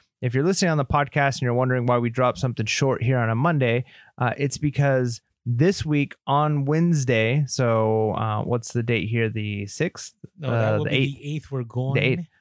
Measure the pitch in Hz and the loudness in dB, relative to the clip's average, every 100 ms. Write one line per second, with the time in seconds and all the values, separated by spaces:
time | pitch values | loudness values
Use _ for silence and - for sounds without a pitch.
0 | _ - 127 123 160 196 185 156 135 147 | _ -8 -4 0 0 2 2 0 0 0
1 | 139 151 139 127 127 120 127 127 120 123 | 0 0 0 0 0 0 2 0 2 2
2 | 120 117 123 - 127 117 107 - 135 127 | 2 2 0 2 -4 -2 -4 0 0 0
3 | 117 131 113 113 156 156 127 117 127 - | 0 2 2 2 2 2 2 2 -2 -12
4 | - - 123 - 139 - 147 139 143 131 | -16 -2 -2 0 -2 -2 -4 0 2 2
5 | 123 117 _ _ - 120 165 202 160 147 | 0 -4 _ _ -4 2 2 2 0 0
6 | 139 - - 143 151 147 139 156 170 156 | -2 -6 -2 0 2 0 0 2 2 2
7 | 127 117 110 139 139 - 123 113 110 110 | 2 2 2 2 0 0 2 2 2 2
8 | 110 - 110 107 - 120 - 120 113 117 | 0 0 -2 -2 -2 -4 -4 -4 0 0
9 | 92 117 113 110 104 101 101 - 170 - | 0 0 -2 -2 -6 -6 -8 -4 -4 -6
10 | - _ - - 143 117 110 107 151 135 | -16 _ -20 -12 -4 0 0 0 0 0
11 | 139 139 143 151 - 135 117 123 131 131 | 0 -4 -8 -10 -8 -8 -6 -6 -2 0
12 | 113 170 165 _ | 0 0 -6 _